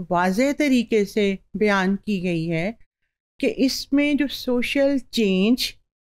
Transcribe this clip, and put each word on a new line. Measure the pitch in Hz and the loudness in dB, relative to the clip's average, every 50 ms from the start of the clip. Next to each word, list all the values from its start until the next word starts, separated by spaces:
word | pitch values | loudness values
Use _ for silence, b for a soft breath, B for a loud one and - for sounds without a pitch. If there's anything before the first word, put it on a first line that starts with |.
| 180 160 | -6 -2
वाज़े | - 175 180 185 185 202 262 285 285 | 0 0 0 0 2 2 0 0 0
तरीके | - 302 285 262 247 220 - 233 214 202 | 0 0 2 2 2 2 2 0 0 0
से | 202 - 220 208 196 196 190 _ _ - | 0 0 0 0 0 -2 -4 _ _ -4
बयान | 196 214 214 202 196 185 185 196 | -2 0 2 2 2 2 0 0
की | 196 - - 208 185 | -2 -2 -4 -4 -2
गई | 170 185 175 165 160 | -2 -2 -2 -2 -2
है | 170 170 160 165 202 233 - - _ _ _ _ _ _ _ _ _ _ - | -2 -2 -2 -2 -4 -6 -10 -16 _ _ _ _ _ _ _ _ _ _ -4
कि | - - | -4 -2
इसमें | - - 247 269 - - - - - 277 285 294 294 | 0 0 0 0 0 -4 -6 -2 0 2 2 2 2
जो | 262 294 269 | 0 0 -2
सोशल | - - - - - 247 - - - 277 277 277 285 269 | -4 -8 -6 -2 -2 -2 -2 -2 0 2 2 2 2 0
चेंज | - - - - 220 196 190 185 190 220 254 - - - - _ _ _ _ _ | -4 -4 -2 0 2 2 2 2 2 2 2 0 -2 -6 -8 _ _ _ _ _